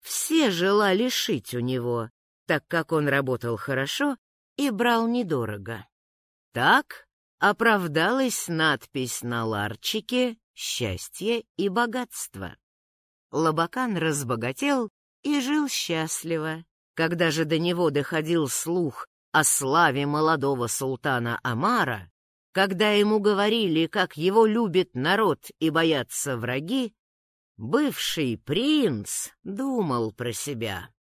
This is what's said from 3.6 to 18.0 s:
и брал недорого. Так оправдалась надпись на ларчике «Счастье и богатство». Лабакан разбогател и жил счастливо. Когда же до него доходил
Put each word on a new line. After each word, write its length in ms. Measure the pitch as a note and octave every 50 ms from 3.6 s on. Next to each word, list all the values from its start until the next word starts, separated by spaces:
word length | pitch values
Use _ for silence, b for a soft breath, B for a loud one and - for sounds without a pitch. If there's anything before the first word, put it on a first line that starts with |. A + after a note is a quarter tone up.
| - - C3+ C3 C3+ C#3 - - C#4 D4 C#4 - _ _ _ _ _ _ _ -
и 120 | C#4 C#4
брал 380 | A#3 F#3+ A#3+ A#3+ A#3 A3+ A3+ A3+
недорого. 800 | A#3 B3 A#3+ F3+ D#3 C3+ A#2 G#2+ G#2 G#2 G2 A#2 A#2 G#2 F#2+ _ _ _ _ _ _ _ _ _ _ _ _ _
Так 540 | _ B2 B2 D3+ G#3 C4 D4+ _ - - - _ _ _ _ _ _ _
оправдалась 1080 | - G3 G#3 _ A3 A#3 A3 G3+ F3+ E3 C#3+ D#3+ D#3+ F#3+ A#3 C4+ C4+ B3+ - - - -
надпись 760 | E3+ D#3+ D#3+ D#3 D3 B2 - - _ C#3+ B2+ B2 - -
на 240 | - A#2+ A#2+ A#2 A2+
ларчике 920 | A2 A2 G#2 G2+ G#2+ A#2 - - - - A3 G#3 - B3 B3 B3+ B3 A3+ _ _ _ _
«Счастье 880 | - - - - - B2 G#2 F#2+ - - - - - F#3 G#3 A#3 A#3 A3 _ _ -
и 120 | G3+ G3+
богатство». 880 | F3+ A3+ A#3+ A#3+ A3 B3+ B3 A#3+ - - - - _ G2 F#2+ - - _ _ _ _ _ _ _ _ _ _ _ _ _ _ _
Лабакан 640 | - C#3 D#3+ E3 D3+ D#3 E3 E3+ - B3 B3+ B3 G#3 F3
разбогател 920 | D#3 D#3+ D3+ C#3+ C#3+ A#2 B2+ A2+ A2 A#2+ C3+ - C4+ C#4+ C#4+ C4 A#3 G#3+ _ _ _ _ _ _ _
и 180 | C#4 D4 C#4+
жил 260 | B3+ B3+ D4 D4+ D4 C4+
счастливо. 960 | - - - - E3+ D#3+ D#3+ D#3+ - - - E3 E3 D#3+ D3+ D#3+ D#3 D#3+ E3+ _ _ _ _ _ _
Когда 360 | - D#3+ D#3+ E3+ E3 F3 E3
же 140 | D3 D#3 E3
до 120 | D3+ D#3+ D#3+
него 320 | E3 F3 F3+ E3+ F3+ D#3+
доходил 580 | C#3 C#3+